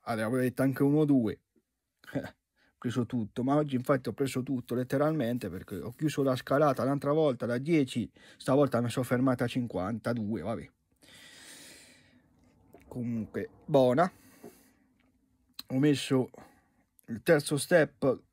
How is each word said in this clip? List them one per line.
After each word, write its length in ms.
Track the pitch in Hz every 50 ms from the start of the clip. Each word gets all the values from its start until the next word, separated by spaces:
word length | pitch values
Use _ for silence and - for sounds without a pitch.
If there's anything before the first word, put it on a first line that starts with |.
Ah, 120 | _ - 117
l'avevo 220 | 110 110 110 127
detto 240 | 127 127 127 123 -
anche 220 | 131 135 131 -
uno 240 | 139 139 143 151 156
due. 340 | 143 143 131 113 104 - _ _ _ _ _ _ _ _ _ _ _ _ _ - -
<laughs> 0 |
Ho 680 | - 139 - - _ _ _ _ _ _ _ _ _ _
preso 280 | - 131 113 127 120
tutto, 360 | 120 - 120 110 101 _ 127
ma 140 | 120 135 139
oggi 200 | 151 151 147 131
infatti 340 | 123 127 - 143 135 - 120
ho 20 |
preso 300 | 104 - 139 131 - 131
tutto, 320 | 123 147 139 123 - - 117
letteralmente, 760 | 120 127 - - 139 147 156 160 156 120 113 123 120 113 95
perché 280 | 80 92 - - 104
ho 160 | 87 69 110
chiuso 300 | - - 156 151 - -
la 140 | 135 135 127
scalata 480 | 123 - - 139 139 156 147 131 - 113
l'altra 280 | 131 143 143 - 143
volta 340 | 147 160 160 147 127 113 123
da 100 | 113 120
dieci, 520 | 127 135 156 170 156 139 127 - 123 101 - _ - - - -
stavolta 460 | _ - - 131 143 147 131 - 117
mi 80 | 120 120
sono 160 | - 139 127
fermata 380 | - 131 120 131 135 123 - 127
a 40 | 113
cinquantadue, 920 | - 135 123 113 - 92 90 98 117 110 - 127 120 120 107 101 113 95
vabbè. 280 | 78 104 113 85 71 - _ _ _ _ _ _ _ - - - - - - - - - - - - - - - - - - - _ _ _ _ _ _ _ _ _ _ _ _ _ _ - - _
Comunque, 600 | - - 127 120 120 117 113 104 - - 107 95 - - - -
buona. 480 | - 151 135 131 123 123 143 175 185 - - _ - - - - - - - _ _ _ _ _ _ _ _ _ _ _ _ _ _ _ _ _ _ _ - - _
Ho 100 | 131 131
messo 520 | 143 151 143 131 - - 135 131 123 - - - - - _ _ _ _ _ _ _ _ _ _ _ -
il 140 | 117 107
terzo 340 | _ - 165 147 143 - 151
step 640 | 139 - - 180 170 147 - _ _ - 135 123 - _ _